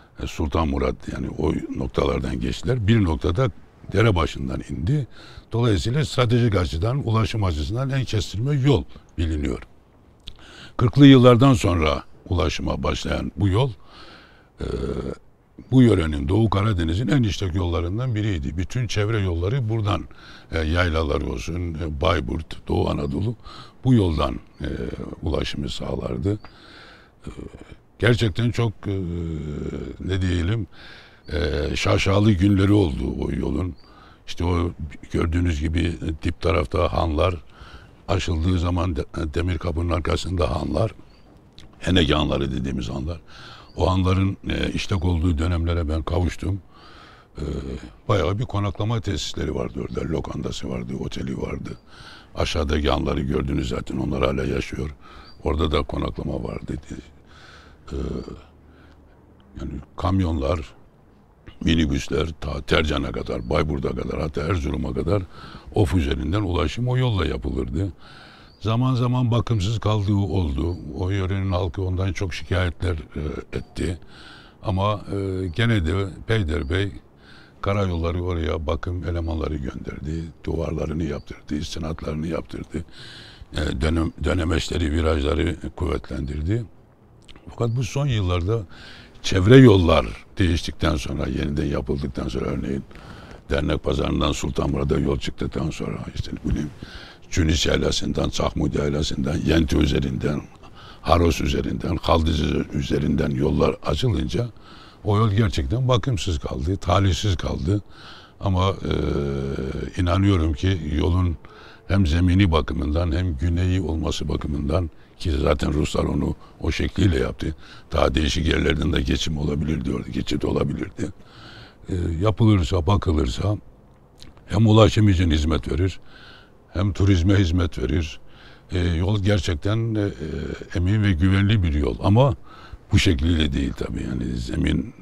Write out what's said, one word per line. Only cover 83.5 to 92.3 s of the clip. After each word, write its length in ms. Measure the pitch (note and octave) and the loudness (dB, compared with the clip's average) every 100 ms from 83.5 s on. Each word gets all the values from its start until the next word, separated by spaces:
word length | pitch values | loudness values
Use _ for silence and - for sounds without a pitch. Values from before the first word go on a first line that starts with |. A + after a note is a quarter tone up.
E, 280 | D#2+ D2+ B1+ | -4 -4 0
dönem-, 320 | D#2 E2 D#2 - | 2 2 0 -2
dönemeçleri, 680 | D2+ D#2 D#2+ D#2+ - D#2+ D#2+ | 0 0 2 0 0 0 0
virajları 640 | D#2+ D#2+ D#2 C#2 D2+ E2 D#2+ E2 - | 2 2 2 2 2 0 -2 -8 -4
kuvvetlendirdi. 880 | E2+ C#2+ - C2 C2+ D2 D#2+ A#2 A2+ - - _ - - - - - | -4 -4 -6 -6 -6 -4 -2 -2 -4 -14 -20 _ -20 -20 -20 -20 -12
Fakat 280 | - A#2 A#2+ | -4 -2 -2
bu 60 | |
son 240 | A2+ C#3 C#3+ | -2 -2 0
yıllarda 560 | A2 F#2 F2+ F2+ A2+ F2 - - - - - | 0 0 0 0 -2 -4 -14 -18 -20 -20 -8
çevre 340 | - F#2+ F#2+ C3+ | 0 4 10 12
yollar 500 | B2+ G2 E2 D2+ A1 - - - | 12 10 8 4 2 -6 -8 0
değiştikten 580 | F2+ E2 - - E2+ D#2 | 2 2 -2 -2 0 0
sonra, 300 | - C#2+ C2 | -2 -4 -2
yeniden 400 | B1+ D2 C#2+ D2 | -2 -2 0 0
yapıldıktan 640 | C#2+ C#2 D2 C#2+ - | -2 -2 -4 -4 -4
sonra, 160 | C2+ | -4